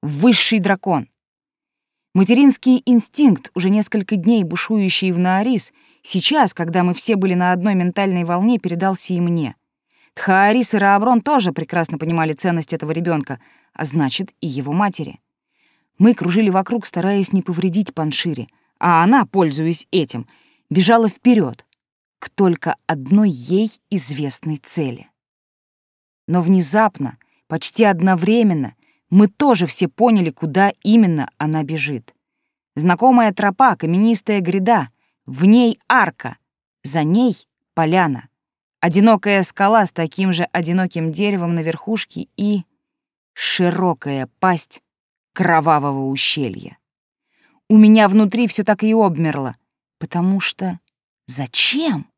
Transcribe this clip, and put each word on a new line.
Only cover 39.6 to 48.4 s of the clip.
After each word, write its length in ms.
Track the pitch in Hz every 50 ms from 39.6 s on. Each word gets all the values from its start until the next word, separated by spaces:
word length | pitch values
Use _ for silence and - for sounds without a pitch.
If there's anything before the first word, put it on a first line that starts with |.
| 202 196 220 226 202
с 60 | 180
таким 420 | - - 165 156 - - 190 190 180
же 120 | 165 175
одиноким 640 | - _ 180 175 156 175 185 185 180 - 175 160 165
деревом 420 | 156 156 202 208 202 190 175 170 170
на 60 | 170
верхушке 680 | 160 160 160 160 - - 220 214 - _ - 160 - _ _ -
и 260 | 202 208 208 202 170 _ _ _ _ _ _ _ _ _ _ _ _ _ _
широкая 960 | - - - - - 185 175 175 175 185 180 165 - - 143 139 135 131 123 _ _
пасть 420 | - 185 180 160 - - - - _ _ _ _ _ _ _ _ _ _ _
кровавого 760 | - 180 160 170 160 151 160 160 147 139 143 139 135 135 135
ущелья. 720 | 135 135 - - - 156 139 117 92 - - - - _ _ _ _ _ _ _ _ _ _ _ _ _ _ _ _ _ _ _
У 80 | 214 214
меня 300 | 214 214 214 220 214 202
внутри 400 | 190 214 214 196 - 226